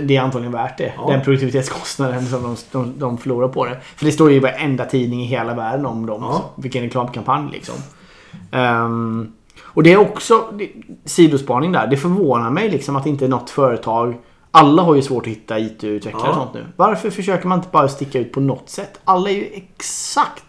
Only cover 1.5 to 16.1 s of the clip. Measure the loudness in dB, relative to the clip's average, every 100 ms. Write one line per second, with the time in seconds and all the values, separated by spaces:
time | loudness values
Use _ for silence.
1.5 | -2 -2 -6 -8 -4 -4 -2 -4 -4 -6
2.5 | -8 -8 -6 -6 -6 -6 -6 -4 -2 0
3.5 | -2 -4 -6 -14 -4 0 4 6 6 4
4.5 | 0 -2 -2 -2 -2 -2 -4 -4 -2 -2
5.5 | -4 -4 -4 -4 -6 -6 -6 -4 -4 -6
6.5 | -10 -8 -6 -4 -4 -4 -4 -2 -2 -2
7.5 | -10 -12 -12 -14 -20 -20 -20 -20 -20 -6
8.5 | -2 0 2 0 -2 -4 -6 -8 -14 _
9.5 | -20 -4 4 6 8 6 2 2 2 2
10.5 | -8 -10 -12 -20 -18 -4 4 6 6 0
11.5 | 0 0 0 0 0 0 2 2 2 0
12.5 | 0 0 -2 -2 -4 -2 -2 0 -2 -2
13.5 | 0 2 2 -2 0 -2 -4 -12 _ _
14.5 | 8 8 8 6 4 2 -2 -4 -8 -6
15.5 | -4 -4 -6 -6 -6 -6